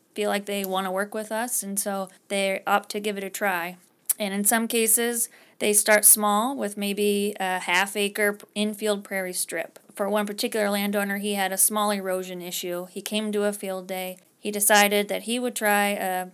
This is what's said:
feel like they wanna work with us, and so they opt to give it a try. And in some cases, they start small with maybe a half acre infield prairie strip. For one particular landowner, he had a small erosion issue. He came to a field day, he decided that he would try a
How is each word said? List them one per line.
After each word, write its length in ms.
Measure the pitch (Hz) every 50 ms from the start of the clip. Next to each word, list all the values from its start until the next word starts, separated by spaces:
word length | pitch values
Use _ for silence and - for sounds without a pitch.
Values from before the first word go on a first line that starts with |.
| _ _ -
feel 160 | - 208 208
like 160 | 202 202 202
they 180 | 202 202 202 196
wanna 260 | 190 185 185 190 185
work 220 | 185 190 202 208 214
with 160 | 214 214 208
us, 320 | 220 220 240 247 - - 202
and 160 | 196 196 202
so 280 | - 208 196 196 190 185 - - _ -
they 340 | 202 196 196 196 190 190 - -
opt 220 | 202 208 202 -
to 100 | - 208
give 180 | 208 214 202 196
it 60 | 196
a 60 | 190
try. 460 | 190 - 214 202 185 170 165 180 180 180 _ _ _ _ _ - - -
And 140 | 214 196 196
in 100 | 202 208
some 240 | - 240 226 226 220
cases, 600 | 240 233 226 220 - 233 233 240 240 233 - - - - - _ _ -
they 160 | - 208 208
start 320 | 208 - - 214 208 208
small 500 | - - 214 208 208 202 208 226 262 277
with 200 | 262 214 202 208 208
maybe 580 | 202 202 196 202 208 208 202 202 202 208 - -
a 200 | 190 185 185 185
half 360 | 180 - 175 180 196 202 -
acre 420 | 214 202 202 202 - 208 208 208 208 - _ -
infield 480 | 208 208 214 208 202 214 214 208 196 202
prairie 300 | - 202 190 185 180 180
strip. 460 | - - - 180 165 - - - - _ - -
For 140 | - 202 196
one 160 | 208 214 208
particular 440 | 208 208 208 - 233 214 220 208 202
landowner, 480 | 202 202 202 202 208 208 202 196 196 202
he 180 | 202 208 202
had 160 | 196 190 185
a 60 | 190 190
small 340 | - - 214 214 208 208
erosion 500 | 208 196 190 190 185 185 185 185 185 175
issue. 440 | 175 180 175 - - 180 175 175 180 180
He 100 | - 202
came 300 | 196 - 214 214 214 214
to 120 | 208 208 208
a 80 | 208 202
field 340 | 208 - 190 190 190 185 185
day, 300 | 190 185 185 185 185 180 _ _ _ _
he 100 | - 208
decided 560 | 208 202 202 - 220 202 202 202 208 202 208 208
that 160 | 190 185 202
he 160 | 208 233 247
would 160 | 247 247 247
try 340 | - 220 208 208 202 202 202
a 420 | 202 196 190 185 185 185 185 185